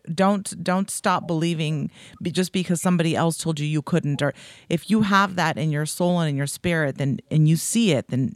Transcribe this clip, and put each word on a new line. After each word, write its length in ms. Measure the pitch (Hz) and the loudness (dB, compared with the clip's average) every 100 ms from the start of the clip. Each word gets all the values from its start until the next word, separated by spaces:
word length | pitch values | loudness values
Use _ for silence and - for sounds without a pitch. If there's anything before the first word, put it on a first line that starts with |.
| - | -8
don't, 500 | 165 190 202 190 - | 0 2 2 -4 -6
don't 240 | 175 185 196 | -2 -2 -2
stop 360 | - 208 180 170 | -4 -2 -2 -2
believing 640 | 165 170 165 151 151 147 - - - | -2 0 0 -2 -2 -4 -8 -20 -8
be-, 80 | 175 | -4
just 220 | 160 180 | -2 -2
because 280 | 196 175 170 | -2 -2 0
somebody 340 | 190 180 165 | 2 2 2
else 220 | 135 165 160 | 2 0 0
told 240 | 165 156 | -4 -2
you 60 | 147 | -2
you 160 | 151 | -2
couldn't, 400 | - 165 147 143 | 0 -2 0 -2
or 100 | 143 - - - - | -2 -4 -14 -20 -6
if 200 | 170 - | -4 0
you 120 | 220 | 2
have 320 | 208 196 196 180 | 4 2 2 0
that 220 | 165 147 | -2 0
in 120 | 156 | -2
your 140 | 147 151 | -2 -4
soul 340 | - 175 175 | -2 0 2
and 100 | 160 | 0
in 60 | 139 | 0
your 100 | 143 | -4
spirit, 500 | - 180 170 147 131 | -4 -2 0 0 -2
then, 220 | 143 - - | -2 -2 0
and 160 | 156 156 | 4 4
you 80 | 160 | 4
see 360 | - 226 220 | 2 2 4
it, 160 | 135 - | 2 0
then 240 | 127 131 | -2 -2